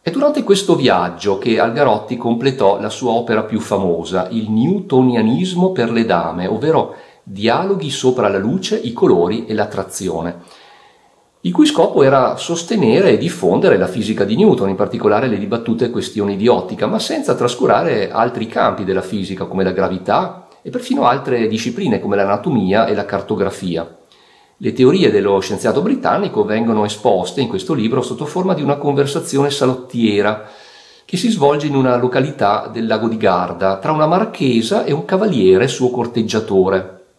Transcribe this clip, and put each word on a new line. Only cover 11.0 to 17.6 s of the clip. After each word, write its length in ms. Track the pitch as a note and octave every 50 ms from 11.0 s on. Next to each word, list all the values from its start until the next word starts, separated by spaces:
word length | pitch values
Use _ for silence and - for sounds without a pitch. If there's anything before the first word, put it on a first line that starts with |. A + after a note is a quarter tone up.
| _ _ _ _ _ _ _ _
il 120 | - F3+ F3
cui 140 | F3 D3+
scopo 340 | D3 - E3 E3 - - E3
era 340 | C#3 C3+ C#3 C3+ B2+ - -
sostenere 760 | - - - E3+ E3+ - - A#3 G#3+ G#3 A2 A#2 D#3+ G3+ E3+
e 80 | A2+ -
diffondere 580 | - E3+ - - G2 E2+ F#2+ - - F3+ B2
la 80 | F#2+ F#2
fisica 380 | - - - G#2 G#2 G#2+ - G2+
di 120 | G2 A2
Newton, 340 | D3 G#3 G#3+ C#3 - G2 G2
in 60 | F#2+
particolare 520 | - G#2 F#2+ - A2+ - G#2 G#2 G#2+ B2+
le 100 | B2+ G#2+
dibattute 540 | G2 G#2 G2 A#2 A2+ - - A2 - B2 A#2+
questioni 440 | - G#2+ F#2 - - A2 G2+ G2+ G2+
di 120 | F#2+ G#2
ottica, 400 | A#2+ A2+ F2+ - - G#2+ G2+ G#2
ma 100 | - G3+
senza 380 | G#3+ - - E4+ D#4 - - C3+
trascurare 720 | - B2 B2 - -